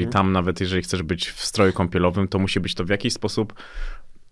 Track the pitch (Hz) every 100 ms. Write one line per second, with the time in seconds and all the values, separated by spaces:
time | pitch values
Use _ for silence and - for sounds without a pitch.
0 | 87 101 95 92 87 85 92 92 - 92
1 | 80 87 - - - 110 95 95 87 90
2 | 87 98 95 98 95 98 87 - 90 101
3 | 120 - 107 - 104 - - - - -
4 | - - -